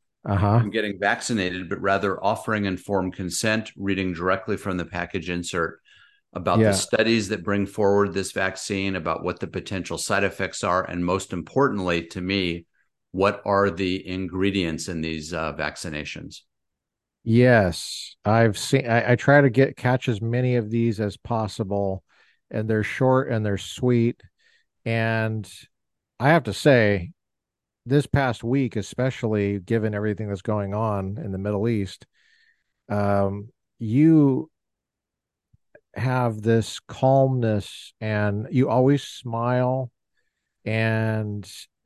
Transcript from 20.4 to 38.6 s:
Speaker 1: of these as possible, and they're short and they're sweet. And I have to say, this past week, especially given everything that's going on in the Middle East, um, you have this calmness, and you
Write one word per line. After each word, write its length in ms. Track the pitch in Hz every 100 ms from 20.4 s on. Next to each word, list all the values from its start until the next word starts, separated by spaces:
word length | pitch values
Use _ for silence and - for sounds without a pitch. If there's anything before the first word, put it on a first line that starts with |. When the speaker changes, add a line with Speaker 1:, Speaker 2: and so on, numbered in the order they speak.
| 127 123
Speaker 1:
of 140 | 107
these 300 | 117 117 104
as 160 | 104 -
possible, 880 | - 117 107 - 101 101 98 95 _ _ _ _ _
and 180 | 113 110
they're 160 | 110
short 460 | 104 - 131 131 135
and 140 | 113
they're 140 | 104 98
sweet. 640 | - - 127 120 117 - - _ _ _ _ _
And 680 | - 113 113 113 110 110 101 - - _ _ _ _ -
I 80 | 139
have 160 | 165
to 80 | 120
say, 600 | 92 151 127 107 101 90 - _ _ _ _ _ _
this 220 | - 143 139
past 380 | 147 135 117
week, 320 | 117 135 127 110
especially 840 | 98 - 127 - 117 107 101 101
given 360 | 90 113 107
everything 340 | 104 107 104 107
that's 140 | 101
going 320 | - 107 98
on 440 | 104 110 101 95 104
in 140 | 110
the 60 | 95
Middle 300 | 101 104 113
East, 380 | 113 98 - _ _ _ _ _ _ _ _ -
um, 600 | 104 101 101 98 101 107 _ _ -
you 720 | 113 123 156 160 143 131 - _ _ _ _ _ _ _ _ _ _ _ _ - _
have 480 | - 123 127 120 107
this 360 | 107 113 107 -
calmness, 1120 | - - 131 135 135 131 113 107 - - - -
and 460 | 110 107 104 101 113
you 180 | 147